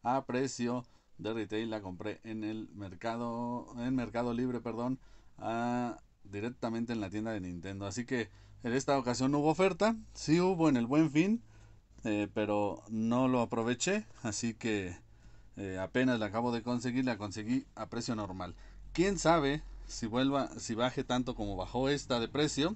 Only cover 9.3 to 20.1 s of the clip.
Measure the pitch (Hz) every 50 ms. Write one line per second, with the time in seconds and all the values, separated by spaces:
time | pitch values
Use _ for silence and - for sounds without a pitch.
9.3 | 143 147 147 156 160 160 185 190 180 170 202 220 233 220 220 - - - - -
10.3 | 151 170 180 185 190 165 160 156 139 120 117 117 135 151 160 156 135 151 170 196
11.3 | 220 233 - - - - - - - - - _ - - - 117 104 104 104 101
12.3 | - 110 107 104 104 104 104 101 90 - - 104 110 110 110 113 120 123 131 131
13.3 | 127 123 117 110 - 113 113 117 123 120 - 180 190 214 214 - - - - 117
14.3 | 104 - - 117 110 - - 117 107 104 95 90 87 - - - - - - -
15.3 | - - - - - - 101 95 92 92 95 95 - 127 127 131 123 117 107 101
16.3 | 98 113 117 123 120 117 107 120 123 120 113 123 120 127 131 127 117 95 104 101
17.3 | 98 110 107 107 123 135 135 - - - 110 - - 117 117 - 120 107 104 95
18.3 | 90 95 90 90 90 - - - - - - - - - 170 196 202 165 - 156
19.3 | 165 170 143 139 143 151 - - - - - - - - - 113